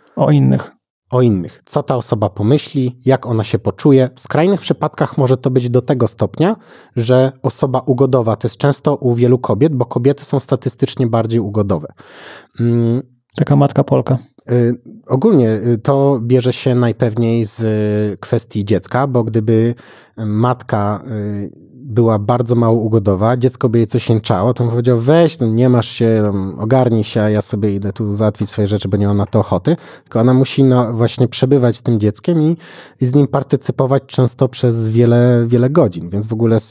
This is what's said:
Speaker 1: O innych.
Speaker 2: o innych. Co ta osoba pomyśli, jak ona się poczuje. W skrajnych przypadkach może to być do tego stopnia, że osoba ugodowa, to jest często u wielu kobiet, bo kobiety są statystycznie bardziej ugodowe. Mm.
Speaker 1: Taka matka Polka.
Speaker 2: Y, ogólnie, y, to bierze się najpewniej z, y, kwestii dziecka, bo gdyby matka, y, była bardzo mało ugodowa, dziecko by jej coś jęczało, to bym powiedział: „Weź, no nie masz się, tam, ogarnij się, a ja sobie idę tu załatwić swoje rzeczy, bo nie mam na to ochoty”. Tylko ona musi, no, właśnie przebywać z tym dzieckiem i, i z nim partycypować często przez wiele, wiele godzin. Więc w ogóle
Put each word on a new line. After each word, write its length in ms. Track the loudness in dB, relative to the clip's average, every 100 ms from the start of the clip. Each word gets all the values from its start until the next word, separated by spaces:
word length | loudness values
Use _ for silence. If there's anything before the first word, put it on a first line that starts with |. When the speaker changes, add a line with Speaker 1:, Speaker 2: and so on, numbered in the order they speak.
| _ -2
Speaker 1:
O 140 | 2
innych. 400 | 4 4 0 -4 _ _ _ _
Speaker 2:
o 120 | 2
innych. 400 | 2 0 -4 -14
Co 180 | -8 -6
ta 140 | -4 -4
osoba 340 | -4 -2 -2
pomyśli, 720 | -2 0 0 -2 -4 -4 -2
jak 220 | 0 0 0
ona 180 | -4
się 140 | -2 -4
poczuje. 520 | -4 0 4 4 2
W 60 | -4
skrajnych 400 | -6 0 0 0
przypadkach 580 | -2 -4 -4 -4 -4 0
może 180 | 0 0
to 140 | 0
być 200 | 0 0
do 120 | 0
tego 260 | 0 0 -2
stopnia, 480 | -2 -4 0 0 -2 -8 -20 -10 -4
że 360 | 2 2 2 -2
osoba 400 | -6 -2 -2 -2 0
ugodowa, 500 | 0 2 2 0 -2
to 100 | -4
jest 80 | -2
często 400 | -2 0 -2 -2
u 180 | 0
wielu 240 | 2 2 2
kobiet, 360 | 0 0 0
bo 100 | 0
kobiety 400 | -4 0 0 -2
są 160 | -2 -4
statystycznie 680 | -2 -4 -4 -4 -4 -2 -2
bardziej 340 | 0 0 -2
ugodowe. 480 | -2 -2 -2 -4 -6 -18 -20 -20 -20 -20 -14 -4
Mm. 420 | 0 0 0 -2 -6 _ _ -4
Speaker 1:
Taka 200 | 2 2
matka 280 | 2 0
Polka. 340 | 0 0 0 -2 -6 _ -2
Speaker 2:
Y, 240 | 0 0 -2 -10 -18 -4
ogólnie, 400 | 0 4 4 2
y, 300 | 0 0 -2
to 420 | 0 2 2 0
bierze 300 | 2 2 0
się 220 | -2 0
najpewniej 680 | 2 0 0 -2 0 0 0 -2
z, 140 | -4
y, 560 | -2 0 0 0 -2 -6
kwestii 440 | -4 -4 -4 -6
dziecka, 420 | -2 -2 -2 -2 0
bo 180 | -2
gdyby 500 | 0 -2 2 2 0 -2 -12 -20 -20 -10
matka, 840 | -4 -2 0 -2 -4 -2 -2 -4 -8
y, 400 | -8 -8 -8 -10 -14 -20
była 440 | -20 -6 0 2 2
bardzo 360 | 0 -2 0
mało 220 | 0 2 2
ugodowa, 560 | 2 0 0 0 0 0
dziecko 320 | -2 0 0
by 100 | 0
jej 80 | 0
coś 220 | -2 0
jęczało, 460 | -2 0 0 0
to 100 | 0
bym 60 | -2
powiedział: 280 | 0 0 0
„Weź, 400 | 2 2 2 0
no 80 | 0
nie 220 | 2 4
masz 200 | 2 0
się, 340 | 0 0 2
tam, 320 | 0 -2 -6 -6
ogarnij 440 | 0 2 2 0
się, 180 | 0 -2
a 80 | 0
ja 120 | 0
sobie 320 | -2 -4 -2
idę 180 | -2 -6
tu 240 | -6 -4 -2
załatwić 340 | -2 -2 -6
swoje 180 | -4 -2
rzeczy, 200 | -2 -2
bo 80 | 0
nie 100 | 0
mam 100 | 0
na 100 | 0
to 140 | 0
ochoty”. 360 | 0 -2 0 -2 -6 -20
Tylko 180 | -6 0
ona 140 | 2
musi, 300 | 2 2 2
no, 280 | 2 2 0
właśnie 360 | 0 -2 0 -2
przebywać 480 | 0 2 2 2 0
z 60 |
tym 180 | -2 0
dzieckiem 420 | 0 -2 -2 0
i, 140 | 0 -2 -8 -20 -16 -4
i 60 | 0
z 80 |
nim 120 | 2 2
partycypować 760 | -2 -2 -2 -2 -2 0 0 -2
często 420 | -2 -2 0 -4
przez 400 | 0 -2 0 0
wiele, 560 | 2 4 4 4 2 2
wiele 240 | 2 2
godzin. 400 | 2 0 -2 -8
Więc 160 | -6 -6
w 60 |
ogóle 260 | -2 2 0 0